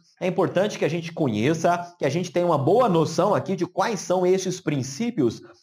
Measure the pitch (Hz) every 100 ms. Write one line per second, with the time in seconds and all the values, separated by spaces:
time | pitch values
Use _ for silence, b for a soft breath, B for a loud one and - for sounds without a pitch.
0 | _ - 185 180 143 175 208 - 160 170
1 | 165 - 139 104 131 165 175 175 - -
2 | 147 165 180 175 175 147 131 226 240 151
3 | 135 - 202 147 120 185 175 180 214 208
4 | - 185 180 185 185 175 156 143 117 -
5 | 233 233 117 - B B